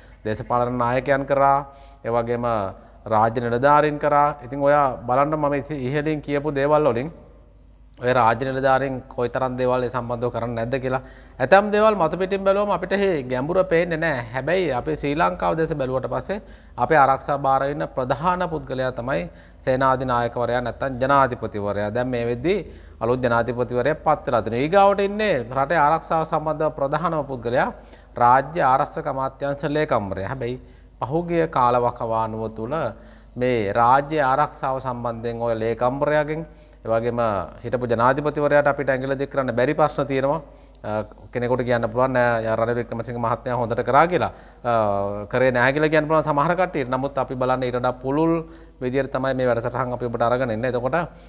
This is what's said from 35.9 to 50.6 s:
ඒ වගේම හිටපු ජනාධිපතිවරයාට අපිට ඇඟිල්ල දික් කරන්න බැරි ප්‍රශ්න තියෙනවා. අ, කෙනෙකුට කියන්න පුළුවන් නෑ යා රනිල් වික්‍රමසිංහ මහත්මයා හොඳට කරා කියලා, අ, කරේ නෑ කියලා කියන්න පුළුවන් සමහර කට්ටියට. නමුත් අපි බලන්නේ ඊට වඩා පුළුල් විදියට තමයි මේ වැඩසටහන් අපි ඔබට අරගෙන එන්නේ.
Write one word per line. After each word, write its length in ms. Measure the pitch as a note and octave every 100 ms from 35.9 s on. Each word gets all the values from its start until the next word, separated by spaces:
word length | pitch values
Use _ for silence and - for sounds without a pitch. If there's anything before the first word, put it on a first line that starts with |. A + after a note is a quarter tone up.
| C#3 D3 D3+ D3 D#3 D#3+ - - -
ඒ 80 | A2
වගේම 320 | A#2 A#2+ A#2+ A#2 G2 E2+ -
හිටපු 280 | A#2+ B2 A#2+
ජනාධිපතිවරයාට 800 | A2+ B2 C3+ D3 D3 C#3+ D3 C#3+
අපිට 220 | C#3 C#3
ඇඟිල්ල 260 | C3 C3+
දික් 160 | C3+ C#3
කරන්න 240 | C#3 B2+
බැරි 200 | A#2 C3+
ප්‍රශ්න 320 | D3+ D3 - C3+
තියෙනවා. 340 | C3+ C3+ D#3+ - - - -
අ, 240 | G#2+ G#2+ G2+ - G#2
කෙනෙකුට 320 | B2 A#2+ B2+
කියන්න 240 | A#2+ A#2+ A#2
පුළුවන් 260 | A#2+ C3
නෑ 300 | B2+ A#2+ A#2
යා 120 | A2 A2
රනිල් 180 | A2+
වික්‍රමසිංහ 440 | A#2+ A#2 A#2 A2+ A#2+
මහත්මයා 380 | A#2 A#2 B2+ B2
හොඳට 260 | A2+ A#2+
කරා 220 | A#2 C3 E3+
කියලා, 240 | E3 G#2 - - -
අ, 120 | B2 A#2 G#2+ G2+ G2+ G#2 G#2
කරේ 240 | B2 C3
නෑ 220 | B2 B2+
කියලා 160 | C#3+ D#3
කියන්න 180 | D#3 D3+
පුළුවන් 180 | D#3+
සමහර 300 | D3 C#3+ D#3+
කට්ටියට. 360 | F3 F3 E3 B2
නමුත් 280 | C3 C#3 C3+
අපි 160 | B2
බලන්නේ 340 | B2+ B2+ C3 B2+
ඊට 100 | A#2+
වඩා 140 | B2+
පුළුල් 400 | B2+ C3+ D3 E3 E3 D#3+ - - -
විදියට 340 | B2+ C3+ C3
තමයි 220 | C3 C3
මේ 120 | C3 B2+
වැඩසටහන් 460 | A#2 A#2+ B2 B2
අපි 100 | A#2 B2
ඔබට 160 | A#2
අරගෙන 280 | A#2 B2 B2+
එන්නේ. 200 | A2